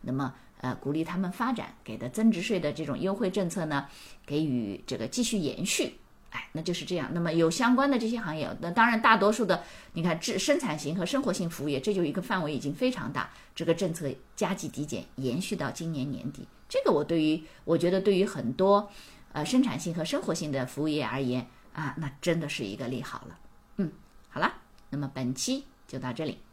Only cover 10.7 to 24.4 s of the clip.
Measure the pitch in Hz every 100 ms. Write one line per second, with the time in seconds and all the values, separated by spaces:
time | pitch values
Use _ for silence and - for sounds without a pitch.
10.7 | 151 143 175 180 269 262 185 170 165 143
11.7 | 139 214 196 170 165 180 190 156 139 147
12.7 | 147 254 254 127 139 92 - - - 165
13.7 | 165 190 165 147 - - - 202 190 160
14.7 | - 147 104 - - 131 131 190 185 139
15.7 | - 165 151 135 139 - - - - -
16.7 | 523 539 165 - 165 156 156 - - -
17.7 | 165 170 190 196 190 185 - 220 - 190
18.7 | 202 208 - - - - - 147 254 254
19.7 | 185 180 170 160 277 - 160 151 135 127
20.7 | - 156 151 117 127 131 127 120 - -
21.7 | - 147 127 147 - - 165 147 - 110
22.7 | 104 123 131 - - - 170 - - -
23.7 | - 175 - - - - -